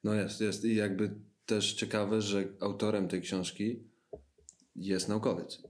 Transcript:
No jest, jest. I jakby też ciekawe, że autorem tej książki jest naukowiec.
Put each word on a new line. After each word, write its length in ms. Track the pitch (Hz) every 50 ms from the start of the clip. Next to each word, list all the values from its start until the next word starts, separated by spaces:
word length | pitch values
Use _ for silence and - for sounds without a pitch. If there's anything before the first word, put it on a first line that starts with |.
| -
No 100 | 107 107
jest, 280 | 107 95 92 - -
jest. 240 | 110 104 95 - 104
I 100 | 117 110
jakby 400 | 107 104 101 95 92 107 101 104 - - - _ _ _
też 280 | - 113 104 - - -
ciekawe, 480 | - 110 - - 107 104 101 110 110
że 220 | 104 101 101 101 95 98 - -
autorem 480 | - 101 95 101 107 107 104 101 95
tej 140 | 85 92 92
książki 640 | - - 95 95 90 - - - 101 110 120 117 - - _ _ _ _ - - - _ _ _ _ - - _ _ _ _
jest 340 | - 90 98 95 92 92 -
naukowiec. 540 | 104 110 113 131 92 85 78 - - - -